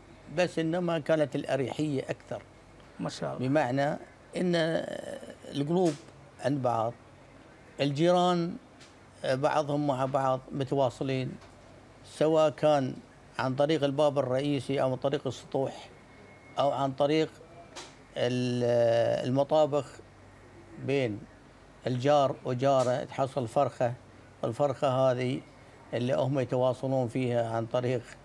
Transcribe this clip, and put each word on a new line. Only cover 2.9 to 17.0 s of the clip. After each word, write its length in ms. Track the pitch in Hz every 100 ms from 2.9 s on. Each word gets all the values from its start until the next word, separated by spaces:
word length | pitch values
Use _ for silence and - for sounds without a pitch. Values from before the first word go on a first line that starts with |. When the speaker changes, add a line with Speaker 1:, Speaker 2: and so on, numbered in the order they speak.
| -
Speaker 2:
ما 80 | 160
شاء 280 | - 143 -
الله. 120 | 127
Speaker 1:
بمعنى 420 | 151 123 135 143 - - - - 175
إن 160 | 180 170 160 160 - 50 - - - - -
القلوب 400 | 139 147 175 175 147 - - - -
عند 180 | 127 143
بعض، 300 | 123 113 113 - - - - - - - - -
الجيران 760 | 143 139 170 180 180 175 170 - - - - - - -
بعضهم 640 | 139 131 143 139 143 147 147
مع 180 | 127
بعض 360 | 135 139 131 131 -
متواصلين، 800 | 139 135 139 127 - 139 131 131 - - - - - - -
سواء 460 | - - 156 160 156
كان 440 | - 151 147 127 - - - - -
عن 160 | 131
طريق 300 | 131 143 156
الباب 340 | 143 139 147 139
الرئيسي 640 | 127 131 147 143 131 139
أو 80 | 131
عن 60 | 127
طريق 300 | 139 143 135
السطوح 600 | - - 135 131 - - - - - - - - -
أو 120 | 139
عن 220 | 131 139
طريق 360 | 131